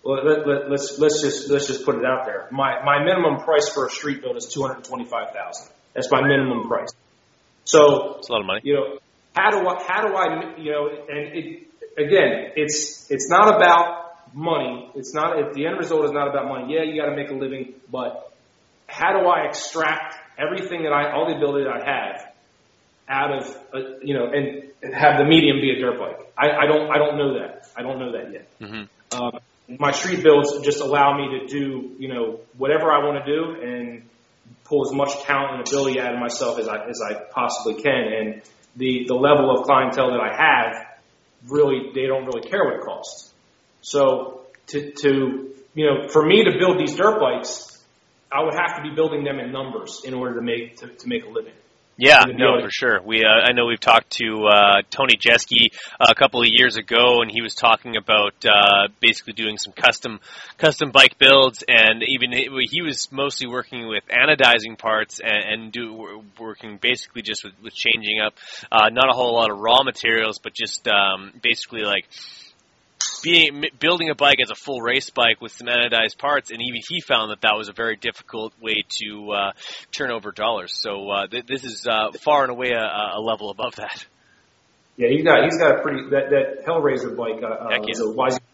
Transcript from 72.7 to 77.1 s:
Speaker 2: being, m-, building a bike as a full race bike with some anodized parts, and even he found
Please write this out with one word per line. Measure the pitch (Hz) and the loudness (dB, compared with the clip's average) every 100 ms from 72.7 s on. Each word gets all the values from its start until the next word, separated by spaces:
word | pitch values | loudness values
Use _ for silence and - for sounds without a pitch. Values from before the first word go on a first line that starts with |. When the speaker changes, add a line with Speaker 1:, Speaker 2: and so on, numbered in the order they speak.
| _ _ _ - - | _ _ _ -8 -6
Speaker 2:
being, | 156 170 156 143 | 0 4 4 0
m-, | 156 127 | -8 _
building | 151 175 160 | -2 0 -2
a | 143 | 2
bike | 143 139 | 4 4
as | 117 | 0
a | 107 | -6
full | - 131 | -8 -6
race | 117 127 - | -2 -2 -2
bike | - 117 110 | 0 0 0
with | 113 | -6
some | - 120 | -14 -4
anodized | 120 120 113 110 - | -2 0 0 -2 -4
parts, | 139 143 - | -4 -4 -4
and | 113 | -12
even | 120 120 - | -10 -10 -10
he | 175 | -10
found | - | -2